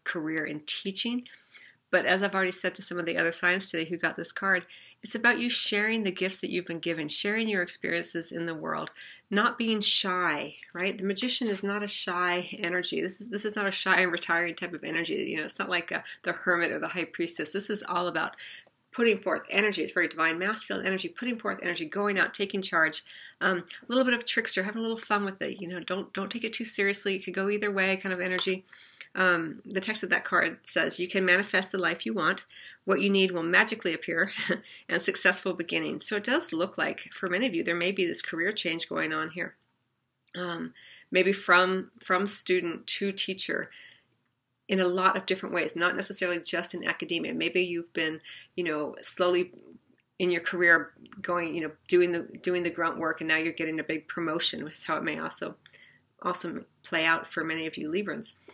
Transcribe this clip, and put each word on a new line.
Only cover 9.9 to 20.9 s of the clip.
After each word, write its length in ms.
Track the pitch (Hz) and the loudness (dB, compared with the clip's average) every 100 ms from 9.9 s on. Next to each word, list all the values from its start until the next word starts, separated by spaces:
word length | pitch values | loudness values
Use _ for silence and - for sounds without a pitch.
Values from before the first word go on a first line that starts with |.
| - 196 180 175 147 143 - - | 4 2 0 2 0 -4 -10 -14
right? 240 | 170 190 214 | -2 -2 0
The 80 | 190 | -2
magician 420 | 196 247 - 233 | 0 0 2 2
is 160 | 196 | 0
not 200 | 202 202 | 0 -2
a 40 | 202 | 0
shy 600 | - - 180 180 180 180 196 | 0 0 0 2 2 -2 -4
energy. 420 | 175 180 175 165 | -2 0 -2 -2
This 180 | 175 - | -2 -6
is, 100 | 226 | -8
this 160 | 202 214 | -4 -4
is 100 | 208 | 0
not 120 | 196 | -2
a 40 | |
shy 300 | 190 190 180 | 0 4 4
and 100 | 185 | 4
retiring 440 | 175 - 170 175 160 | 2 0 0 0 -4
type 180 | 175 | -6
of 100 | 160 | -6
energy. 300 | 165 160 165 147 | -4 -2 -2 -2
You 220 | - 156 | -2 -4
know, 60 | |
it's 160 | 156 - | -6 -6
not 100 | 185 | -2
like 220 | 175 170 | -2 -2
a, 120 | 165 - - | -6 -8 -8
the 100 | 175 | -6
hermit 380 | 170 - 175 170 | -4 0 2 2
or 80 | 151 | 0
the 80 | 160 | -4
high 180 | 185 160 | -4 -6
priestess. 460 | - 170 - 151 | -4 -4 -2 -4
This 180 | 196 202 | -4 -4
is 140 | 202 - | -4 -2
all 200 | 175 175 | -2 0
about 280 | 165 165 - - - - _ _ | 0 -2 -6 -16 -16 -20 _ _
putting 280 | - 233 202 | 2 4 4
forth 220 | 185 156 - | 2 -2 0
energy. 320 | 196 214 202 | 2 2 2
It's 120 | - | 0
very 140 | 180 165 | 0 0
divine 300 | 160 160 165 | 2 0 2
masculine 480 | 190 220 - 196 | -2 -2 -4 -4
energy, 220 | 190 | -2